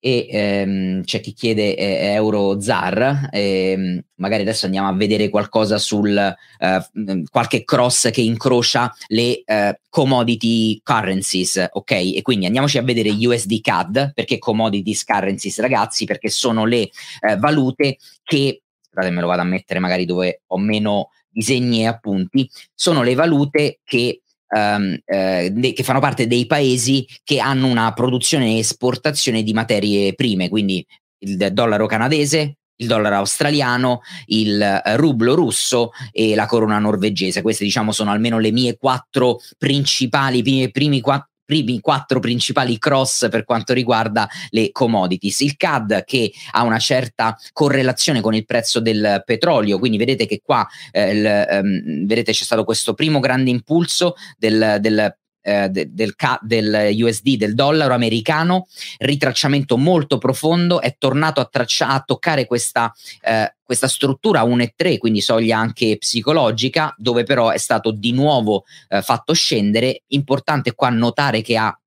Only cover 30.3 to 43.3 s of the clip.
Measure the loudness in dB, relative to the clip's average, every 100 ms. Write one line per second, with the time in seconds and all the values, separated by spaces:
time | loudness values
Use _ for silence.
30.3 | 0 0 -2 -2 -2 -6 _ _ _ -8
31.3 | -2 0 0 0 2 0 0 0 0 2
32.3 | 0 -2 -6 _ _ -2 0 2 0 -2
33.3 | -2 0 0 0 0 0 -2 -6 -18 -4
34.3 | 0 2 2 2 0 0 2 2 2 2
35.3 | 2 2 0 -2 0 -2 -6 -10 0 2
36.3 | 2 2 0 2 0 0 0 0 0 -4
37.3 | -2 -2 -2 -2 -2 -2 -2 -2 0 0
38.3 | 0 0 0 -2 0 -2 -2 -2 0 0
39.3 | 0 -8 _ 0 0 0 0 0 0 2
40.3 | 0 2 0 0 0 0 0 0 -2 -4
41.3 | _ _ -2 0 -2 0 -2 0 -2 0
42.3 | -2 -2 -2 -2 0 0 2 0 0 0